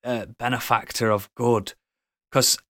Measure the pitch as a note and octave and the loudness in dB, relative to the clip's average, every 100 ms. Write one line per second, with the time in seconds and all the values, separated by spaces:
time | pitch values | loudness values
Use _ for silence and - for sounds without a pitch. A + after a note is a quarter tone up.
0 | B2 A#2+ D2+ - A#2+ A#2+ - A2+ - - | -8 -6 -8 -8 -4 -4 0 -2 -2 -2
1 | A2+ G#2 - - A#2+ A2+ - - _ _ | 0 0 -2 -2 2 2 0 -16 _ _
2 | _ _ _ C3+ - - | _ _ _ 2 2 0